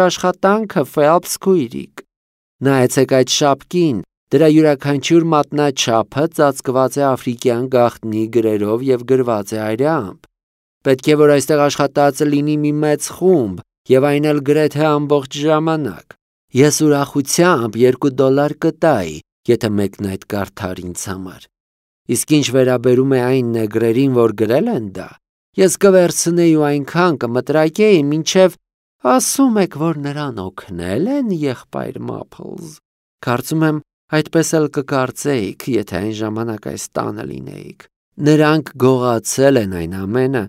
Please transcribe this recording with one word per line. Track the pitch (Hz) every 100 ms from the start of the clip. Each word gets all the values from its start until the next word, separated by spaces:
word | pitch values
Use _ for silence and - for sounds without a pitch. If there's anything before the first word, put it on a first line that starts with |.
աշխատանքը, | 180 - 185 175 196 208 208 175
Ֆելփս | 135 - 147 175 - -
քույրիկ։ | 190 185 120 69 - - _ _ _ _ _ _
Նայեցեք | 131 135 120 - 131
այդ | 131 127
շապկին, | - 147 139 - 175 165 107 - _ _
դրա | 139 156
յուրաքանչյուր | 156 156 135 139 143 - 165
մատնաչափը | 165 156 - 147 147 135 - 113 104 131 160
ծածկված | - 143 139 - 127 127 143
է |
աֆրիկյան | 139 127 - 117 127 117 131
գաղտնի | 127 120 - 110 110 113
գրերով | 117 110 107 104 117
և | 135 123 120
գրված | 131 120 107 101
է | 110
արյամբ։ | 107 110 143 160 95 - _ _ _ _ _ _
Պետք | 135 135 -
է | 151
որ | 151
այստեղ | 143 131 151
աշխատած | 147 - 143 147 143 139
լինի | 151 143 147 151
մի | 147
մեծ | 151 151 147 -
խումբ, | - 185 170 107 90 - _
և | - 131
այն | 143 143 151
էլ | 147
գրեթե | 135 147 151 143
ամբողջ | 156 147 143 147 135 143
ժամանակ։ | 151 156 160 156 131 78 _ - _ _ _
Ես | 123 147 -
ուրախությամբ | 151 143 139 143 135 - 175 151 113 107
երկու | 123 127 143
դոլար | 135 131 139 147
կտայի, | 147 165 160 170 123 85 78 _ _
եթե | - 117 113
մեկն | 104 98 - 101
այդ | 95 -
կարդար | 101 95 - 95 90
ինձ | 87 87
համար։ | 104 95 92 - - _ _ _ _ _ -
Իսկ | 120 -
ինչ | 151 117
վերաբերում | 131 127 123 123 123 135
է | 131
այն | 123 131 120
նեգրերին, | 113 107 110 117 113 139
որ | 123 113
գրել | 104 107 131 233
են | 185 104
դա, | 92 90 - _ _ _ -
ես | 190
կվերցնեի | - 202 185 175 - 170 175 170
ու | 156 147
այնքան | 147 135 165 180 139
կմտրակեի, | 120 123 123 151 160 185 214 185
մինչև | 143 156 151 190 185 - _ _ _ _
ասում | 247 254 - - 269 214
եք, | 175 143
որ | 165 151
նրան | 143 143 143 110
օգնել | 92 - - 87 87 104 208
են, | 285 233
եղբայր | 170 143 120 - 139 120 127
Մափլզ։ | 120 110 - - - - 160 156 _ _ _ _
Կարծում | - 120 - 160
եմ, | 156 151 - _ _
այդպես | 156 - 165 156
էլ | 160 147
կկարծեիք, | 147 135 143 127 - 147 131 98 - -
եթե | 113 101 90
այն | 104
ժամանակ | 107 110 107 117 107 -
այս | 101 -
տանը | - 113 107
լինեիք։ | - 65 - 98 - - - _ _ -
Նրանք | 147 151 151 156 131
գողացել | 131 123 131 123 113 110 - 139 131
են | 101
այն | 90 82
ամենը, | 95 98 120 131 135